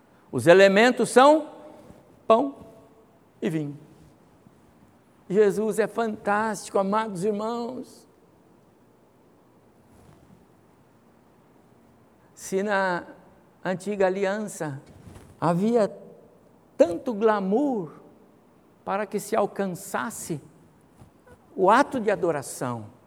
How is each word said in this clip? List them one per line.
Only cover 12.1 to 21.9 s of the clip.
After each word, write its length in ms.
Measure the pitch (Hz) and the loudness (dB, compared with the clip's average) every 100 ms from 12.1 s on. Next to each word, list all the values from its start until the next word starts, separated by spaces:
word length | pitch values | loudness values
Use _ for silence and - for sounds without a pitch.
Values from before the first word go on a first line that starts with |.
| _ _ | _ _
Se 300 | - - 190 | -18 -8 -6
na 420 | 208 196 190 175 - - - - _ _ | -2 -2 -2 -4 -8 -20 -20 -20 _ _
antiga 440 | 175 185 196 208 190 | -8 -6 -6 0 0
aliança 760 | 190 190 208 208 - 156 131 - - - - - - | 0 -2 -4 -8 -8 -10 -10 -16 -20 -20 -20 -20 -4
havia 480 | 151 175 208 233 196 - - - - _ _ _ _ - | -2 0 2 2 0 -4 -20 -20 -20 _ _ _ _ 0
tanto 360 | 320 339 - | 0 0 -6
glamour 760 | 208 220 208 190 214 294 240 156 - - - _ _ _ _ _ _ | 0 0 2 0 0 0 -4 -8 -14 -20 -20 _ _ _ _ _ _
para 220 | - 196 208 | -8 -6 -6
que 140 | 208 | -8
se 160 | 196 220 | -4 -2
alcançasse 1040 | 202 202 196 170 - 208 247 - - 151 - - - _ _ _ - _ - - _ - | -2 -2 -6 -6 -8 -8 -8 -10 -10 -10 -12 -20 -20 _ _ _ -20 _ -20 -20 _ 0
o 140 | 185 | 4
ato 300 | 233 285 | 4 2